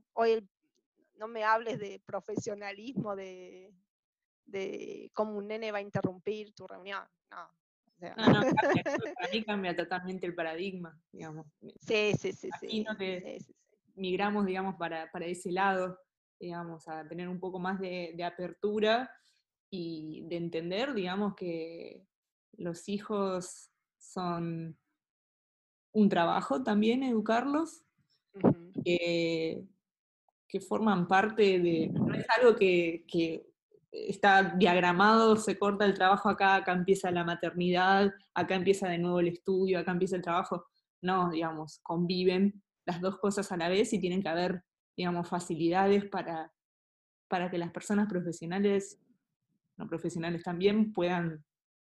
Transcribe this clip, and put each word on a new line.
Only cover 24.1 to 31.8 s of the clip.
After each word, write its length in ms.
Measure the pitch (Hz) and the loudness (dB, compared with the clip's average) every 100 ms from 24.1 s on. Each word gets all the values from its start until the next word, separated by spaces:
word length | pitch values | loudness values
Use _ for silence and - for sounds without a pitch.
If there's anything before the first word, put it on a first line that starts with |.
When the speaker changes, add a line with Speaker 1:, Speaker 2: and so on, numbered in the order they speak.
| 190 180 170 170 165 165 - _ _ _ _ _ _ _ _ _ _ _ | -8 -4 -4 -6 -6 -10 -14 _ _ _ _ _ _ _ _ _ _ _
Speaker 2:
un 160 | 214 202 | 2 4
trabajo 540 | 185 170 185 - 269 | 4 2 0 -2 -2
también, 400 | 254 208 220 247 | 0 2 2 2
educarlos, 800 | 269 220 214 233 262 294 320 - _ _ _ _ _ | 0 0 0 0 0 -2 -4 -8 _ _ _ _ _
Speaker 1:
Ujú. 380 | 196 185 170 175 190 | 0 2 2 -4 -6
Speaker 2:
que, 800 | 180 175 170 170 165 165 160 - 190 _ _ _ _ _ _ _ _ | -2 0 2 0 0 0 -2 -6 -12 _ _ _ _ _ _ _ _
que 120 | 190 | -8
forman 480 | - 208 220 185 175 | -4 0 2 2 4
parte 520 | 190 214 220 202 185 | 4 4 4 4 4
de, 300 | 175 165 | 2 2